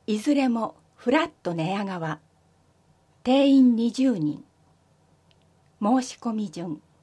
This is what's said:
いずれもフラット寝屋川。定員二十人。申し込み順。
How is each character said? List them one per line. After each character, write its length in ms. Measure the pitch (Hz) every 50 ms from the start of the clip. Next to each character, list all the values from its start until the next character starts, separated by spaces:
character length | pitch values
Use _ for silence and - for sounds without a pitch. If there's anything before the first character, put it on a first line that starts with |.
| _ -
い 100 | 214 214
ず 160 | 214 294 294
れ 160 | 285 269 262
も 260 | 233 226 220 - - _ _ _ _
フ 160 | _ - 240
ラ 140 | 262 311 330
ッ 60 | 330 - _ -
ト 100 | 180 175
寝 180 | 165 160 175
屋 140 | 190 202 208
川。 340 | 196 190 175 165 160 151 - _ _ _ _ _ _ _ _ _ _ _ _ _ _ _ _ _ _ _ _ _
定 240 | - 254 277 277 277
員 280 | 277 269 262 247 240
二 160 | 220 233 240
十 260 | - - 262 269 240 185
人。 260 | 156 151 - - - _ _ _ _ _ _ _ _ _ _ _ _ _ _ _ _ _ _ _ _ _ _ _ _ _ _ _
申 200 | 214 202 247 262
し 160 | 247 - - -
込 140 | - 240 226
み 160 | 220 208 190
順。 320 | 156 175 170 170 160 - - _ _ _